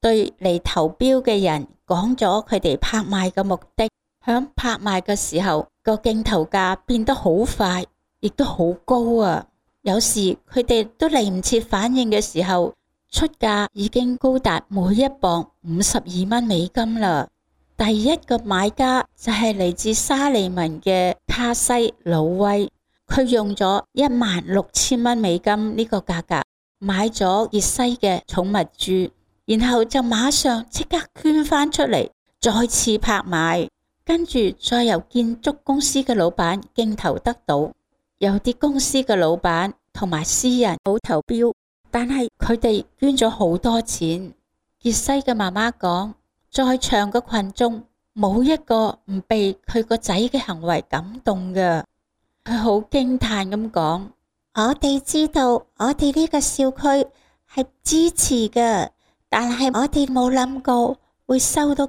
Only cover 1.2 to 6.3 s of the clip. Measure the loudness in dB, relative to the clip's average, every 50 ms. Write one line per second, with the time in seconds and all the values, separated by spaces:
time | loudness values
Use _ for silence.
1.2 | 2 0 0 2 0 0 -2 -2 -6 -10 _ _ _ -4 -2 0 0 -2 0 0
2.2 | 0 0 0 0 -2 -2 -2 0 0 0 0 0 -2 -2 -2 -2 -2 -2 -2 -2
3.2 | -2 -2 -2 -2 -2 -2 -2 -4 -6 -6 _ -4 -4 -4 -4 _ _ _ _ _
4.2 | -4 -2 0 0 -2 -4 _ -6 -4 -4 -4 -4 -2 -2 -2 -2 -2 -2 -2 -2
5.2 | -4 -4 -2 -2 0 0 0 -2 -2 -6 _ _ -2 -2 0 0 0 -2 0 0
6.2 | 0 0